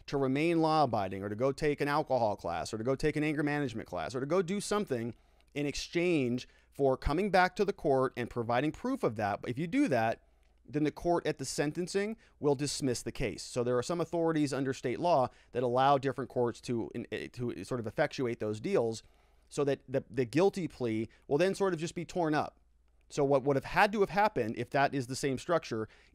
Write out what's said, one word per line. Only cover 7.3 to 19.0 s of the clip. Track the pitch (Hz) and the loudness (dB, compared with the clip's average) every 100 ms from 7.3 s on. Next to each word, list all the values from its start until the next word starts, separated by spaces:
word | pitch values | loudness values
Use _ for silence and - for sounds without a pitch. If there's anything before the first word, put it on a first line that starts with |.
back | 180 185 - | 4 4 2
to | |
the | 196 | -2
court | - 156 131 131 123 | 0 2 2 2 0
and | 117 | -4
providing | 120 113 120 151 | -4 0 0 0
proof | - 247 262 | -2 -4 -2
of | 151 110 | -2 0
that. | 101 101 - | -2 -2 -4
If | 120 | -4
you | 170 | -2
do | 262 269 | 0 2
that, | 120 113 - _ _ _ _ - | 2 0 -2 _ _ _ _ -8
then | 143 | -2
the | 151 | -2
court | - 175 170 151 | 0 0 0 0
at | 151 | -4
the | |
sentencing | 135 - 151 160 180 196 208 220 - - | -4 -2 -2 -2 -4 -2 -4 -6 -16 -2
will | 143 | 0
dismiss | 135 143 - 131 117 | 0 -2 -2 -2 -2
the | 113 | -4
case. | - 120 71 | -4 -4 -6
So | - 127 | -6 -2
there | 120 123 | 0 0
are | |
some | 120 170 | 0 -2
authorities | 160 170 165 156 143 | -2 0 0 2 0
under | 135 135 | 0 -2
state | 127 131 101 | -4 -4 0
law | 175 147 120 - _ | 2 4 2 -4 _
that | 123 | -4
allow | 127 123 135 143 | 0 2 4 4
different | 131 127 123 | 2 -4 -4
courts | 127 120 - | 0 0 -2
to, | - 117 85 | -4 -4 -4
in, | - - | -8 -8
eh, | 107 71 | -8 -8
to | - 120 - | -6 -6 -6
sort | 95 127 | -6 -6
of | 110 | -4
effectuate | - 147 - 120 120 | -2 -2 0 -4 -2
those | 107 107 | -4 -4
deals | 170 185 117 113 | 0 0 0 -4